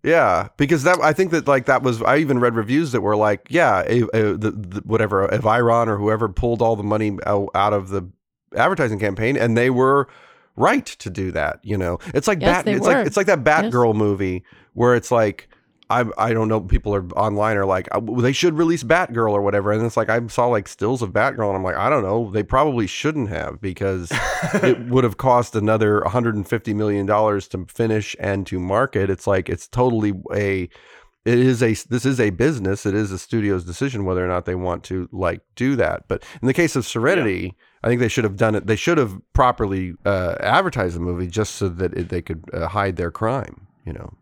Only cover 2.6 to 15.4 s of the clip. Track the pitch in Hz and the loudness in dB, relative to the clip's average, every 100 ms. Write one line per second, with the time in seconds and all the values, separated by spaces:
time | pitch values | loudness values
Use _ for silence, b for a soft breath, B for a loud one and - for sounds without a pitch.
2.6 | 104 139 165 117 101 104 107 101 _ 170 | 0 0 0 0 0 2 2 0 _ 2
3.6 | 147 95 - 120 113 113 107 95 110 - | 4 2 2 2 2 2 0 0 -4 -4
4.6 | 90 98 - 110 104 98 98 104 107 117 | -10 -10 -2 0 2 0 0 0 2 2
5.6 | 117 117 113 101 104 107 113 95 120 117 | 4 2 2 0 0 0 -2 0 -2 0
6.6 | 117 110 104 107 107 95 - 104 98 95 | 0 0 0 0 0 -2 -2 -2 0 0
7.6 | 101 104 95 98 92 _ _ _ _ - | 2 0 -2 -6 -6 _ _ _ _ 0
8.6 | 143 190 127 104 104 95 113 139 117 113 | 0 2 -2 0 -2 0 -2 0 2 2
9.6 | 123 123 131 143 131 b b b b - | 2 4 4 4 0 b b b b 0
10.6 | 147 269 - - - 87 92 80 76 76 | 2 2 -2 -12 -10 -6 -4 -2 -2 -4
11.6 | - 101 87 90 B - - 185 165 180 | -6 -2 -2 -4 B -2 0 0 2 0
12.6 | 220 202 247 269 175 - 196 170 131 151 | 0 0 2 2 2 0 2 2 4 2
13.6 | 214 123 120 107 104 98 95 90 b b | 2 2 4 4 2 0 -2 -4 b b
14.6 | b 117 123 120 - 120 107 95 | b 0 4 4 2 2 2 0